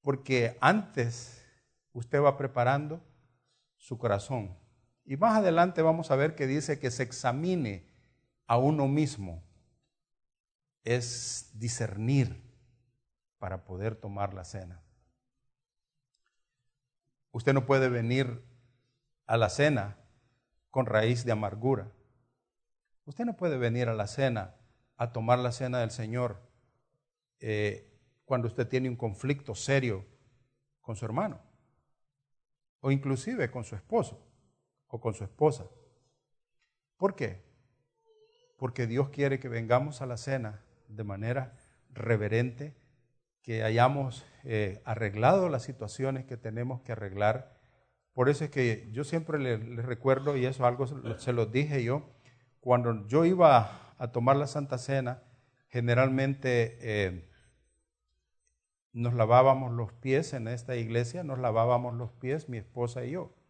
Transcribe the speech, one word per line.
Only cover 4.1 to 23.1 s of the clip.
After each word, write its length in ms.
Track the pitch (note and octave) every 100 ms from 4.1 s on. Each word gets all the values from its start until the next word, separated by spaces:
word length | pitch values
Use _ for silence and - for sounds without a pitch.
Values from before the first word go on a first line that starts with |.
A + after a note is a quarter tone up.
| G2+ - C3 G2 F#2 _ _ _ _
Y 120 | - C3+
más 220 | A3 A3
adelante 440 | F#3+ E3 F3+ E3+
vamos 280 | D#3+ E3 D#3
a 60 | C3+
ver 180 | D3+
que 120 | D#3 C3+
dice 320 | C#3+ D3 C#3+
que 120 | C3
se 120 | A#2
examine 840 | B2 - C3 B2+ F3 F3+ A#2+ G2 - _ _ _ _ _ -
a 120 | A#2
uno 280 | C3+ D3+ C3+
mismo. 560 | C#3+ D3+ G#2+ F#2+ E2+ - _ _ _ _ _ _ _ _ _ _ _ _ _
Es 680 | - B2 A#2+ - - - -
discernir 920 | A2 A2+ - A2 G2 A2+ C#3 B2 - - _ _ _ _ _ _ _ _ _
para 260 | F#2 F#2
poder 300 | F2+ F#2 G#2+
tomar 400 | G#2+ G#2 G2+ G2+
la 100 | F#2+
cena. 380 | F2 G2 F2+ F2 _ _ _ _ _ _ _ _ _ _ _ _ _ _ _ _ _ _ _ _ _ _ _ _ _
Usted 220 | A#2 C3
no 140 | C3+ A#2+
puede 220 | C3+ C3
venir 540 | B2 A#2 B2+ B2+ A#2+ - _ _ _ _ _ _ _ -
a 100 | A2+
la 120 | G#2+
cena 480 | - D3 C3+ G2+ G2+ _ _ _ _ _ _ _
con 160 | C3 A#2
raíz 380 | G#2+ A2+ A#2+
de 80 | A#2
amargura. 600 | G#2+ G#2 G2+ B2 B2+ G2 _ _ _ _ _ _ _ _ _ _ _
Usted 200 | -